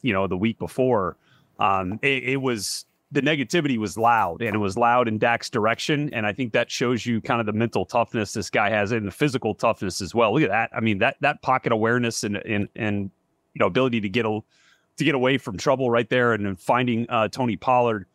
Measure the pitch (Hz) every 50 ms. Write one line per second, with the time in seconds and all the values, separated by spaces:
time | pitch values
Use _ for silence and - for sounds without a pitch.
0 | - 127 98 95 98 92 92 90 104 113 110 - 90 82 - - 127 127 120 104
1 | 92 85 - _ _ _ _ _ _ _ _ - 104 101 98 95 92 90 101 113
2 | - 139 135 131 123 127 135 139 131 131 120 104 92 - - - - _ _ _
3 | _ - 139 147 127 147 160 143 127 - - 175 147 143 127 110 107 98 87 107
4 | 110 117 120 113 98 87 85 85 117 110 101 107 104 98 98 117 120 120 120 123
5 | 123 113 110 107 123 117 117 113 - - - 120 104 113 117 - - - 151 143
6 | 147 143 - 117 107 104 101 135 131 117 - 120 120 - - - 131 120 127 107
7 | 104 120 117 107 - - 123 117 113 107 104 107 117 113 - 104 92 - - 120
8 | 113 - - 117 104 - - 113 92 - - 120 107 101 110 104 104 98 120 117
9 | 104 95 - - 147 151 120 131 - 107 98 - - 117 104 - 110 92 - -
10 | 101 82 - 117 117 104 107 156 151 101 98 113 113 - - 123 113 110 104 95
11 | 110 135 - - 143 139 151 - - - 127 127 - 135 117 110 110 113 120 123
12 | 120 117 110 - - 107 101 101 - - 107 104 101 - - - 113 107 104 101
13 | 98 98 - _ _ _ _ _ _ _ - - 110 95 87 123 131 131 117 113
14 | 101 104 95 120 113 107 107 110 - _ _ _ _ _ _ _ _ _ _ -
15 | 147 151 143 131 123 127 139 123 - 127 95 87 - 151 135 127 135 120 117 117
16 | 120 - 127 127 123 120 113 104 104 101 95 - - - 123 123 127 123 117 113
17 | 117 - 120 113 110 101 - 131 127 120 104 - - 127 127 123 120 117 113 104
18 | 92 _